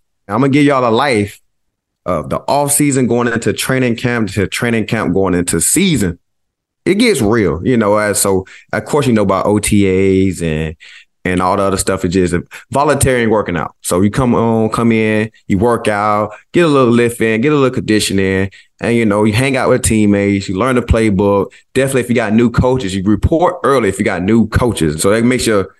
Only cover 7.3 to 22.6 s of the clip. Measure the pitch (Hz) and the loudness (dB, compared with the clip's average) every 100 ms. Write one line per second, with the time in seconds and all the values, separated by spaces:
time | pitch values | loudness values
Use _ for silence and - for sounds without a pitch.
7.3 | 117 95 78 107 123 104 104 104 98 101 | 2 0 0 0 0 2 0 0 -2 0
8.3 | 95 92 - - 104 - 151 127 110 98 | -2 -4 -12 -8 -8 -2 -2 2 2 2
9.3 | 95 - 104 - 104 98 95 95 95 95 | 0 0 0 2 2 2 2 2 2 2
10.3 | 82 82 78 80 80 - - - _ 92 | -2 -4 -4 -6 -10 -18 -20 -20 _ -4
11.3 | 90 92 98 98 95 - 95 92 92 90 | -2 0 0 0 -2 -2 -4 -2 0 0
12.3 | 85 - - - 135 147 131 135 123 113 | -2 -6 -14 -6 -2 0 2 2 2 2
13.3 | 110 92 85 - - - 90 101 120 127 | 0 -2 -4 -6 -10 -4 0 0 0 0
14.3 | 95 113 113 110 - 117 113 110 107 110 | 2 0 0 0 0 0 2 0 0 -4
15.3 | - - 101 120 117 - 104 104 104 104 | -8 -4 0 0 0 -2 -2 0 0 -2
16.3 | - _ - 170 143 123 120 120 117 110 | -8 _ 0 2 4 4 4 2 0 0
17.3 | 110 139 151 127 123 92 107 - 98 95 | 0 0 2 0 0 0 0 0 0 0
18.3 | 95 98 - _ _ - 117 113 101 107 | 0 -2 -6 _ _ -2 0 2 2 2
19.3 | 107 135 131 101 123 - 110 104 101 101 | 0 0 0 0 0 2 2 2 2 2
20.3 | 101 98 95 127 123 117 120 110 95 101 | 0 -2 -2 0 0 0 2 2 2 2
21.3 | 101 - - _ 127 135 135 117 120 107 | 2 -2 -8 _ -2 0 0 0 0 2
22.3 | 110 120 - | 2 2 2